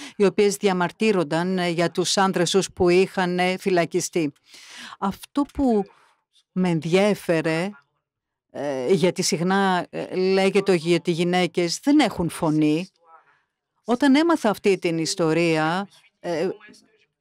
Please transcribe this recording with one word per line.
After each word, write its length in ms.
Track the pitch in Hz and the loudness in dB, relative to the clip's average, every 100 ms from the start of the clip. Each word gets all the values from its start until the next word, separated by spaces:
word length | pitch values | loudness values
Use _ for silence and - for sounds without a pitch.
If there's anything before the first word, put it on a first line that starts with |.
| 285 - | -12 0
οι 80 | |
οποίες 320 | 196 190 202 196 | 0 2 0 2
διαμαρτύρονταν, 1040 | 202 180 170 - 220 202 151 160 180 185 | 0 0 -2 0 0 0 0 -2 -2 -2
ε, 100 | 175 | -2
για 220 | 165 170 | 0 -2
τους 260 | 180 175 - | -2 -2 2
άνδρες 340 | 190 180 170 | 0 0 0
τους 220 | 190 175 | 0 -2
που 160 | - 180 | 0 2
είχαν, 500 | 180 185 - 175 180 | 4 2 0 -2 0
ε, 180 | 180 185 | -2 -2
φυλακιστεί. 760 | 196 180 165 180 - 180 147 - _ - - - - - | -2 0 0 -2 -4 -4 -4 -6 _ -20 -20 -20 -18 -8
Αυτό 440 | 196 - - - | -6 -6 -8 -6
που 420 | 277 - 269 214 196 _ _ _ _ _ _ | -4 -2 0 0 -2 _ _ _ _ _ _
με 160 | 185 185 | -2 0
ενδιέφερε, 1000 | 165 160 180 208 196 - 165 160 160 190 208 _ _ _ _ _ _ _ | 0 0 2 2 0 -2 -2 0 -2 -6 -10 _ _ _ _ _ _ _
ε, 420 | 123 143 135 127 | -10 -6 -4 0
γιατί 300 | 185 175 - | 2 2 0
συχνά, 640 | 175 170 175 196 196 180 - | -4 -2 0 0 0 0 -4
ε, 260 | 160 - 175 | -10 -8 -4
λέγεται 560 | 185 190 196 196 196 | 0 2 2 2 2
ότι 300 | 180 160 170 | 0 2 0
οι 60 | - | 0
γυναίκες 680 | 165 175 180 180 175 170 - | -2 0 0 0 -2 -4 -2
δεν 200 | - 294 | 2 4
έχουν 300 | 226 - 165 | 2 0 -6
φωνή. 600 | - 165 151 151 156 185 _ _ - _ _ _ _ _ _ | -2 -2 0 0 0 -4 _ _ -20 _ _ _ _ _ _
Όταν 300 | - 240 285 | -4 0 4
έμαθα 360 | 269 339 320 220 | 4 4 2 0
αυτή 280 | 190 208 185 | 0 0 0
την 200 | 185 165 | 0 -2
ιστορία, 880 | 160 - 165 160 170 160 156 175 202 _ _ _ | -4 -2 0 2 2 0 0 -2 -6 _ _ _
ε, 280 | 175 160 180 - - - _ _ _ _ | -8 -4 -4 -6 -16 -20 _ _ _ _